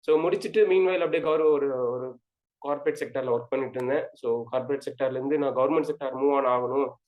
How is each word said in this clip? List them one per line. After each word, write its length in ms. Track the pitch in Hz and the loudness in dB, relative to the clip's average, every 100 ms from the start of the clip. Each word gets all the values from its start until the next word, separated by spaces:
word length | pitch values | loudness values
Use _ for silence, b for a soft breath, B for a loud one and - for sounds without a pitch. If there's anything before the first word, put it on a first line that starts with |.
So, 200 | - 156 | 2 2
முடிச்சிட்டு 460 | 165 190 - 220 208 | 2 -2 -2 2 4
மீன்வைல் 340 | 190 185 185 | 4 4 2
அப்படியே 220 | 165 160 | 0 0
கவர்-, 280 | 160 160 156 | 0 2 4
ஒரு, 400 | 147 139 127 123 | 4 2 0 -2
ஒரு 280 | 123 127 127 _ _ _ _ | -4 -8 -12 _ _ _ _
கார்ப்பரேட் 440 | 139 143 156 147 | -6 -4 -2 -4
செக்டார்ல 280 | 147 135 127 | -4 -4 -2
ஒர்க் 160 | 117 117 | -2 -2
பண்ணிட்டு 360 | 135 131 127 | -4 -4 -4
இருந்தேன். 240 | 127 139 - | -2 -2 -2
So, 320 | - 120 117 | -6 -2 -2
கார்ப்பரேட் 460 | 117 131 123 139 139 | -2 -4 -2 -4 -6
செக்டார்ல 200 | 135 135 | -4 -4
இருந்து 280 | 131 135 147 | -2 -2 0
நான் 160 | 135 | 0
கவர்மெண்ட் 360 | 127 135 160 147 | 0 2 2 -2
செக்டார் 240 | 147 135 | -4 -6
மூவ் 280 | 131 143 143 | 0 2 2
ஆன் 200 | 131 123 | 2 0
ஆகணும் 280 | 123 135 135 - | 0 0 -2 -6